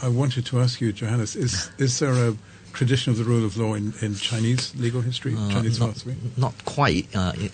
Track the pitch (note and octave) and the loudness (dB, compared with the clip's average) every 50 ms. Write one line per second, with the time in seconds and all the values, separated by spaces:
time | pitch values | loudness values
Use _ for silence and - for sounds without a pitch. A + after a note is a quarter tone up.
0 | - B2+ A#2+ B2 C#3+ C#3 B2 B2+ A#2+ - - B2 B2+ B2 B2 - A#2+ A2+ G2+ - | -2 0 2 2 2 2 0 -2 -2 0 2 2 2 2 2 0 0 -2 -2 -2
1 | A#2+ G#2+ A#2 A#2+ A2 G#2 - - D#3+ B2 G2+ F2+ - - - - C#3 C3 B2 - | -2 -2 0 0 0 -2 -2 -2 -2 0 0 -2 -4 -6 -2 0 0 0 2 2
2 | D#3+ C#3 B2+ B2 A#2+ A#2 A2 G#2+ - - - - - - - - C3+ A#2 C3+ B2+ | 2 2 2 4 4 2 0 -2 -6 -16 -20 -20 -20 -14 -4 0 2 2 2 2
3 | - C3+ A#2 G#2+ A#2 A2+ A#2+ A#2 A2+ G#2+ F#2+ A2 A2+ A2 A2 G#2 G2+ G#2 G#2 - | 2 2 0 0 2 2 2 2 2 2 0 -2 -2 0 0 -2 -2 -4 -4 -4
4 | A2 G#2+ G#2 G2 G#2+ A2 A#2 A2+ A2+ A2+ B2+ B2 B2 - - C3 B2 A#2+ A#2+ B2+ | -4 -4 -4 -4 -4 -4 -2 0 2 2 2 2 0 -4 -4 -2 -2 -2 0 0
5 | A#2 B2+ B2 - - C#3 A2+ A2 G#2+ G2+ G2+ A2 A2+ A2 A2+ - A#2 A2+ G#2 - | -2 -2 -2 -4 -2 -2 -2 0 0 0 2 2 2 2 2 2 0 0 -2 -4
6 | - A#2+ C3 - A2+ A#2+ - A#2+ B2+ B2 - - - - - - C#3+ C3 D2+ F2 | -8 -8 -8 -6 -6 -4 -2 0 0 0 -2 -4 -8 -6 0 2 2 4 2 2
7 | - - - G#2 F#2 F2+ - - G2+ G2+ | 0 -2 -2 0 0 0 0 -2 -4 -4